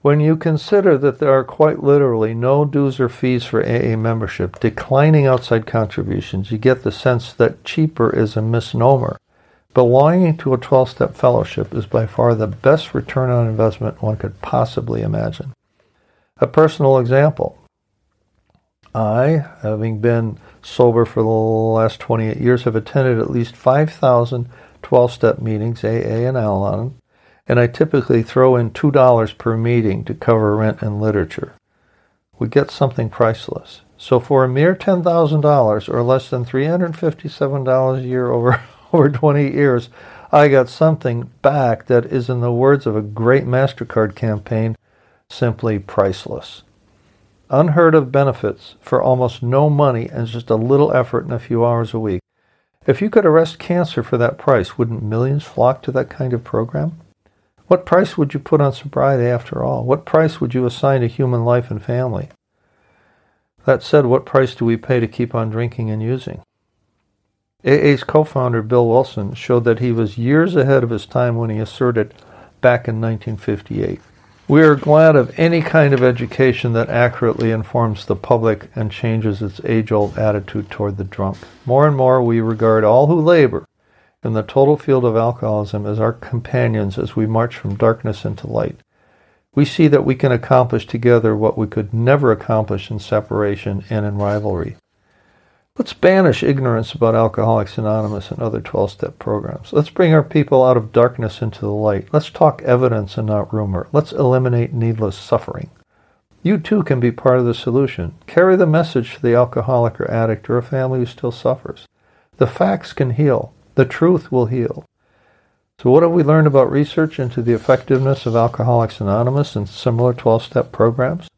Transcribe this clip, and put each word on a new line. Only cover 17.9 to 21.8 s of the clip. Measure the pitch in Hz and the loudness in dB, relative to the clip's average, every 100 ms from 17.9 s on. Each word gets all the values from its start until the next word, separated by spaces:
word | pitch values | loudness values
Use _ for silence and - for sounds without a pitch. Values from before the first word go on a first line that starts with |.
| _ _ _ _ _ _ _ _ _ _ | _ _ _ _ _ _ _ _ _ _
I, | 110 107 113 139 160 143 - | -4 0 2 2 0 -2 -8
having | 107 107 113 110 | -6 -4 -4 -2
been | 117 117 113 - - _ | 0 0 -2 -8 -18 _
sober | - - 123 117 | -14 2 4 4
for | 113 - | 0 0
the | 110 | 0
last | 110 110 110 113 110 | 0 0 0 0 0